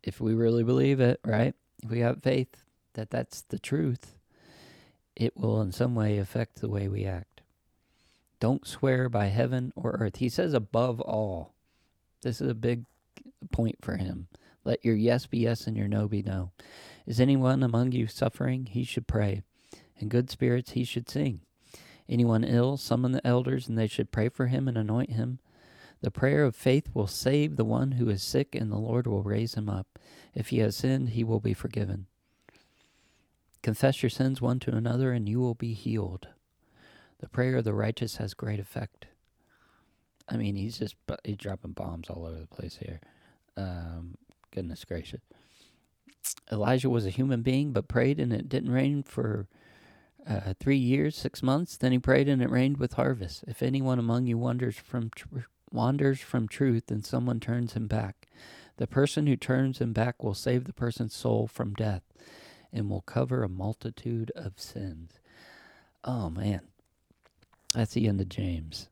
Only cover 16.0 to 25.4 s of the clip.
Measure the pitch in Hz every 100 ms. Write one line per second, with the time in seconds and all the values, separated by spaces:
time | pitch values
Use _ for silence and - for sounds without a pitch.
16 | 104 104 98 95 92 - - - - -
17 | - 113 131 139 127 135 127 113 127 123
18 | 113 - 120 - 127 131 123 107 123 -
19 | 117 110 104 98 - _ _ - _ _
20 | 107 120 127 - 123 123 120 123 120 117
21 | 117 139 143 90 _ _ _ - - -
22 | - 120 120 110 - 120 127 139 - 120
23 | 127 131 - 123 127 131 127 113 110 -
24 | 113 - 113 - 127 131 135 117 107 113
25 | 131 113 117 127